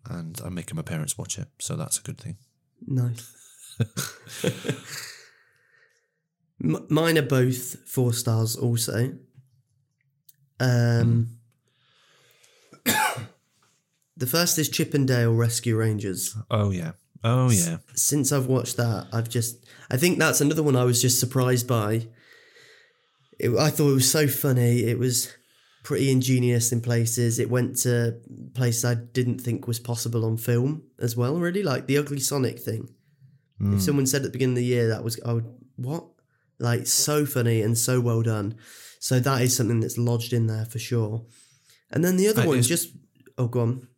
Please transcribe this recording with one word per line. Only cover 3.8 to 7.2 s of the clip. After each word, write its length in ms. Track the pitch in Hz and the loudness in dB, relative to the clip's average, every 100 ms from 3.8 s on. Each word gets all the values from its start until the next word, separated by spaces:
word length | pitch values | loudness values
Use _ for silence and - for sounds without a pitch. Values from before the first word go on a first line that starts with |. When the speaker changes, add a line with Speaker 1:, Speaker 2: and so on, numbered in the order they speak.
Speaker 2:
<laughs> 640 | 110 - - - - - - - - - - - - - - _ _ _ _ _ _ _ _ _ _ _ _ _ | -6 -6 -10 -12 -18 -4 -4 -4 -8 -8 -10 -14 -16 -18 -20 _ _ _ _ _ _ _ _ _ _ _ _ _
M-, 240 | - 78 - | -4 -4 0
mine 280 | 151 165 | 0 4
are 40 | 156 | 2